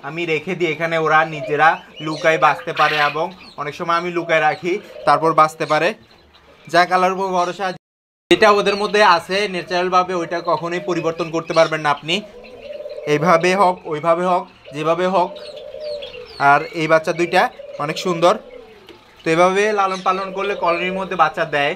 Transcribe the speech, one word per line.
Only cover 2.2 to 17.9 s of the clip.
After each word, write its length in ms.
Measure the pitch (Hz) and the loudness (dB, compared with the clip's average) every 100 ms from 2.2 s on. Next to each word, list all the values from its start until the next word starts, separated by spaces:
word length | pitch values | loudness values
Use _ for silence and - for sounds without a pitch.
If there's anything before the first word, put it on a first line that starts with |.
| 165 160 151 | 0 4 2
বাঁচতে 260 | 139 - 156 | 2 -6 0
পারে 180 | 151 151 147 | 0 2 0
এবং 160 | 147 175 185 - - | -2 -6 -8 -20 -10
অনেক 120 | 147 143 | -10 -8
সময় 180 | 170 170 | -2 -2
আমি 80 | 175 170 | -2 -6
লুকায় 260 | 165 160 156 | 0 2 2
রাখি, 260 | 143 175 202 - - - | 0 -4 -4 -6 -4 2
তারপর 240 | 147 160 156 | 2 4 4
বাঁচতে 260 | 156 - 151 | 2 2 -2
পারে। 180 | 156 165 220 _ _ _ _ _ - - | 0 0 -4 _ _ _ _ _ -20 0
যাক, 220 | 165 175 | 2 4
আল্লাহর 220 | 185 185 185 | 2 2 0
উপর 120 | 196 180 | -2 0
ভরসা, 300 | 175 180 190 170 _ _ _ _ _ | -2 -2 -6 -8 _ _ _ _ _
যেটা 180 | 180 214 202 | 6 6 6
ওদের 160 | 190 202 | 2 0
মধ্যে 200 | 208 208 208 170 | 0 4 6 4
আছে 220 | 160 190 208 | 2 -4 -2
ন্যাচারালভাবে 600 | 180 147 180 185 180 175 180 | -6 -4 -2 2 2 2 -4
ওইটা 160 | 165 170 170 | -4 -6 -2
কখনোই 320 | 156 170 175 - | -2 -2 -6 -4
পরিবর্তন 380 | 165 160 165 165 160 | -2 -2 -4 -4 -4
করতে 180 | 156 160 | 0 2
পারবেন 240 | 160 156 | 2 2
না 60 | 151 143 | -2 -2
আপনি। 200 | 147 185 208 - - - - - - - - | -2 -6 -6 -20 -20 -18 -16 -14 -14 -10 -2
এইভাবে 380 | 147 165 165 175 190 | 0 4 4 4 4
হোক, 140 | 185 180 - | 2 2 -6
ওইভাবে 320 | 151 165 165 180 | -4 0 0 2
হোক, 120 | 180 - - - 143 | 0 -2 -18 -14 -6
যেভাবে 300 | 156 165 185 | -2 0 2
হোক। 160 | 190 185 - - - - - - - - - - - 139 | 2 0 -4 -16 -16 -16 -14 -12 -12 -12 -16 -18 0 4
আর 100 | 147 160 170 | 4 2 -6
এই 60 | 156 | 2
বাচ্চা 220 | 160 160 160 | 2 2 -2
দুইটা 220 | 175 180 240 - - - | 0 2 0 -4 -18 -8
অনেক 140 | 147 | -8